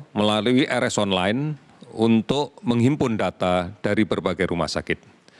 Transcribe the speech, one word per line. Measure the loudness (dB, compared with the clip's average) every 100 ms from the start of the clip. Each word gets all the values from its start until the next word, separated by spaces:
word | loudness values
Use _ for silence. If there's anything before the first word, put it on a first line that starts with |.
| -6
melalui | -2 0 2 2 2 2
R | 0 -2
S | 0
Online | 0 0 0 0 -4 -6 -14 -20 -12 0
untuk | 4 4 2 -2 -4 -6
menghimpun | -2 2 2 2 0 -2
data | -4 -2 0 0 -2 -6
dari | -2 0
berbagai | 0 -2 -2 -2 -2
rumah | -2 -4
sakit. | -4 -6 -8 -10 _ _